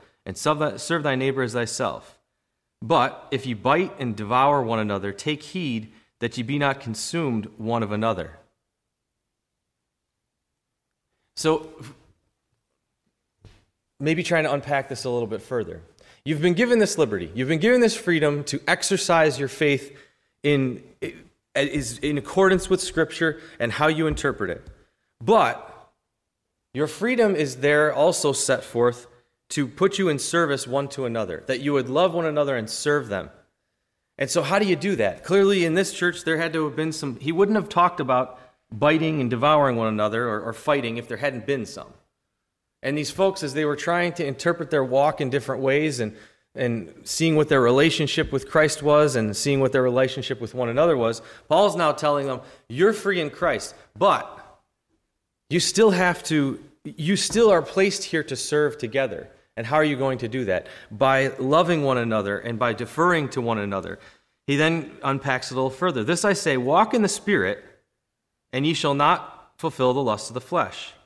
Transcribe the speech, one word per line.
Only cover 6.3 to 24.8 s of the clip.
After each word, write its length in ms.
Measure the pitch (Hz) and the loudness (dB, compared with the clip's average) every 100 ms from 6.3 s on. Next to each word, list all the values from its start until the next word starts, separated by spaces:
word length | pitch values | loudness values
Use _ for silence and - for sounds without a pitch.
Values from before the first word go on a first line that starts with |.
| 127 | -4
ye 40 | |
be 160 | 117 143 | -4 -2
not 220 | 143 135 | 0 -2
consumed 680 | 117 107 - 170 151 113 104 - | -6 -8 -6 -4 -2 -2 -6 -8
one 240 | 110 117 | -4 -2
of 100 | 104 | -2
another." 460 | 107 113 92 78 - _ _ _ _ _ _ _ _ _ _ _ _ _ _ _ _ _ _ _ _ _ _ _ _ _ _ _ _ _ - | -2 -2 -2 -6 -12 _ _ _ _ _ _ _ _ _ _ _ _ _ _ _ _ _ _ _ _ _ _ _ _ _ _ _ _ _ -4
So, 340 | 160 156 - - - - _ _ _ _ _ _ _ _ _ _ _ _ _ _ - _ _ _ _ - | 0 0 -2 -18 -20 -20 _ _ _ _ _ _ _ _ _ _ _ _ _ _ -20 _ _ _ _ -6
maybe 240 | 143 160 | -2 0
trying 220 | 165 165 | 0 0
to 80 | 151 | 2
unpack 380 | 143 143 143 135 | -2 -2 -2 -2
this 140 | 131 131 | -6 -4
a 20 | |
little 180 | 120 113 | -4 -4
bit 120 | 104 | -6
further. 400 | - 123 90 82 - _ _ _ | -6 -6 -6 -10 -18 _ _ _
You've 200 | 139 151 | -6 0
been 100 | 175 | 2
given 280 | 175 240 240 | 4 4 4
this 180 | 202 - | 4 2
liberty. 320 | 135 101 82 | 0 0 -4
You've 140 | 98 127 | -4 -2
been 120 | 160 | 2
given 200 | 214 247 | 4 4
this 160 | 226 220 | 4 2
freedom 480 | - 165 147 147 | 0 2 2 0
to 160 | 143 156 - | -4 -4 -2
exercise 720 | 180 - 190 - 165 156 127 | -2 0 0 2 4 4 2
your 100 | 135 | -4
faith 480 | - 151 135 - - - _ _ _ | 0 2 2 -2 -20 -20 _ _ _
in, 420 | 147 143 131 117 - - - - - _ _ | 0 2 0 -4 -14 -12 -12 -12 -20 _ _
is 440 | 139 139 147 120 120 | -2 -2 -2 -6 -6
in 200 | 151 147 | -4 -4
accordance 520 | - 185 190 185 - | -2 4 4 4 2
with 100 | 180 | -2
Scripture 600 | - - 156 - 165 151 - - | 0 -2 -2 0 -2 -2 -10 -6
and 140 | 120 | -4
how 160 | 110 156 | 2 2
you 180 | 156 156 | 2 0
interpret 440 | 147 139 117 95 | -2 -2 -2 -4
it. 160 | 82 - - | -6 -12 -20